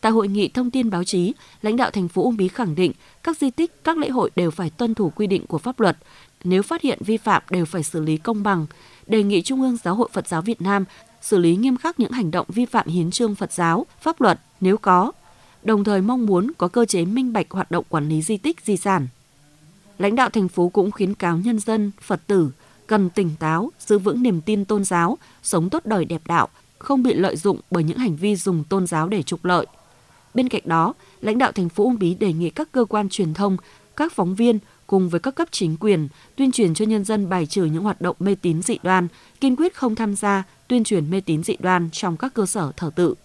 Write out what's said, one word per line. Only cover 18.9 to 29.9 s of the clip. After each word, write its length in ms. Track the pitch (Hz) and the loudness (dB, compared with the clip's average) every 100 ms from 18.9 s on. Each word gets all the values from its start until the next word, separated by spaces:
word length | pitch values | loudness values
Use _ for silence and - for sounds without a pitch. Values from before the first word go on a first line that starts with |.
| 185 131 - _ _ _ _ - _ - - | 0 -2 -10 _ _ _ _ -20 _ -20 -4
Lãnh 160 | 196 | -2
đạo 160 | 233 254 | 2 0
thành 180 | 226 185 | 2 0
phố 200 | - 180 | 2 2
cũng 220 | 208 196 | 2 0
khuyến 240 | - 196 | 0 -4
cáo 220 | 202 180 170 | -2 -2 0
nhân 220 | 208 220 | 0 -2
dân, 320 | 208 220 208 - | 0 -2 -2 -6
Phật 200 | - 175 - | -6 -6 0
tử 240 | 202 151 131 - - - | 2 2 -2 -20 -20 -2
cần 240 | 214 185 | 2 2
tỉnh 200 | 170 180 156 | 0 -2 -2
táo, 320 | 160 160 240 - | -2 -2 -4 -10
giữ 180 | - 208 | 2 2
vững 240 | 190 240 | 2 2
niềm 180 | 247 175 | 2 0
tin 240 | 156 214 | 0 -2
tôn 200 | 196 214 | 0 -2
giáo, 340 | 196 175 170 269 - - | 0 0 0 -2 -8 -12
sống 280 | - 180 170 | -4 0 0
tốt 160 | 311 214 | -2 -2
đời 180 | 214 | -2
đẹp 180 | 160 165 - | -2 -6 -2
đạo, 220 | 170 113 _ _ _ | 0 0 _ _ _
không 240 | - 277 | -2 2
bị 120 | 247 | 2
lợi 220 | 151 190 - | 2 0 0
dụng 240 | 196 185 - | 0 -2 -2
bởi 140 | 175 | -2
những 140 | 156 202 | 0 0
hành 180 | 247 151 | -2 0
vi 200 | 196 202 | 0 0
dùng 280 | 196 175 | 0 -2
tôn 220 | 147 196 180 | 0 -2 0
giáo 220 | 165 160 | -2 -2
để 140 | 208 | -2
trục 220 | 139 175 | -4 -4
lợi. 220 | 175 180 - - _ | 0 0 0 -10 _